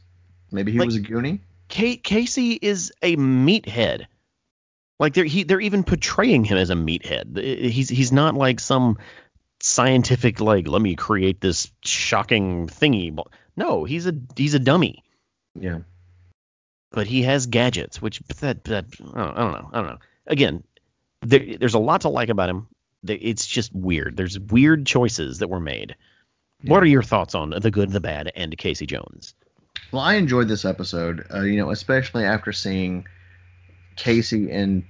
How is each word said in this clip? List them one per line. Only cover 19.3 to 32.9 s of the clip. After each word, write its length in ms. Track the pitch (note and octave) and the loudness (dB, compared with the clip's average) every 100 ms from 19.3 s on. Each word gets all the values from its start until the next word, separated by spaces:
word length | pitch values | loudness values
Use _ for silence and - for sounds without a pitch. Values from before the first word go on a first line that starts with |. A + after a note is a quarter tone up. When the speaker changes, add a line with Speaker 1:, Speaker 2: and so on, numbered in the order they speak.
| - | -4
Speaker 2:
I 60 | |
don't 100 | A#2 | -4
know. 180 | D2 - | -4 -8
I 40 | A#2 | -8
don't 80 | E2 | -8
know. 100 | A#1+ _ _ - | -10 _ _ -4
Again, 380 | C#3+ A2+ E2 - _ _ _ _ _ | 2 2 0 -12 _ _ _ _ _
there, 360 | A#2 C3+ - - | 4 4 4 -2
there's 160 | B2 | 0
a 40 | A2 | 2
lot 240 | A#2 F3+ | 2 2
to 60 | D#3 | 0
like 200 | C3 A#2 | -2 -2
about 180 | G2+ F2+ | 0 -2
him. 200 | F#2 A2 _ _ _ | -4 -8 _ _ _
There, 160 | F#2 G2+ | -8 -6
it's 260 | G#2 A2 - | -4 -4 -4
just 280 | B2 A2 | -4 -4
weird. 420 | F#2+ F#2 D#2 - - | -4 -2 -2 -4 -6
There's 220 | F#2 G2 | -6 -6
weird 480 | G2+ A2+ D3 D#3+ C3+ | 0 4 6 4 2
choices 520 | B2+ A#2+ A2 C#2+ B1+ | 2 2 0 -6 -6
that 100 | F2 | -4
were 100 | F2+ | -4
made. 360 | D#2 A1+ G1+ - _ _ _ _ _ _ | -6 -8 -10 -16 _ _ _ _ _ _
What 160 | B2+ F#3 | 4 6
Speaker 1:
Yeah. 40 | |
Speaker 2:
are 40 | E3+ | 8
your 160 | C3+ | 6
thoughts 320 | A2 G#2+ E2 | 4 0 0
on 160 | F2 D#2 | -4 -6
The 200 | D#2+ A2 | -2 0
Good, 200 | G2+ G2 | 2 0
the 100 | G2 | 0
Bad, 320 | E2 D2+ D2+ | -4 -6 -8
and 220 | - E2 D#2+ | -8 -10 -6
Casey 300 | F#2 D#2 C#2+ | -6 -4 -6
Jones? 480 | D#2 - G1+ - - _ _ _ - - | -10 -12 -18 -20 -20 _ _ _ -20 -10
Speaker 1:
Well, 100 | C3 | -2
I 120 | D3+ | 2
enjoyed 340 | G#3 D#3+ B2 A2+ | 2 4 2 2
this 160 | G#2 | 0
episode, 640 | F#2+ F2+ F2+ E2+ E2+ E2 - | -2 -4 -4 -4 -4 -6 -8
uh, 100 | G2 | -4
you 140 | G2 G#2 | -2 0
know, 140 | D#2 | 0
especially 540 | G#2 - C3 B2+ A#2+ | -4 0 0 0 -2
after 280 | G2+ G#2+ G#2+ | 0 -2 -4
seeing 540 | G2 G2+ F#2+ F#2 | -6 -4 -2 -2